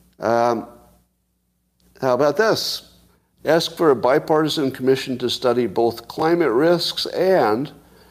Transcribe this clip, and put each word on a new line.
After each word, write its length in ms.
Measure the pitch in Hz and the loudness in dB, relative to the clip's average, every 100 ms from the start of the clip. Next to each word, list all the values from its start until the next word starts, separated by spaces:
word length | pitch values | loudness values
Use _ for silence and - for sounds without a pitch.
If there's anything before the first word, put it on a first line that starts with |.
| _ - | _ -6
Um, 480 | 107 117 120 113 - - - _ _ _ _ _ _ _ _ _ _ - | -2 0 0 -2 -6 -20 -20 _ _ _ _ _ _ _ _ _ _ -4
how 140 | 131 | -2
about 220 | 123 147 143 | 2 0 2
this? 500 | 220 151 - - - _ _ _ _ _ | 0 0 -4 -10 -14 _ _ _ _ _
Ask 320 | 123 165 - - | 0 0 0 0
for 140 | 165 | 2
a 60 | 123 | 4
bipartisan 760 | 123 147 156 156 156 151 135 | 2 2 2 0 0 -2 -4
commission 440 | - 127 135 - 123 | -2 0 0 -2 -6
to 120 | 120 | -4
study 360 | - 127 120 117 | -2 0 0 0
both 420 | 92 117 113 - | 0 -2 -2 -12
climate 420 | - 160 175 151 | -4 0 2 2
risks 560 | 113 165 170 - - - | 2 2 2 -2 -6 -6
and 640 | 123 185 180 113 110 151 - _ _ _ | -2 2 2 2 0 -4 -12 _ _ _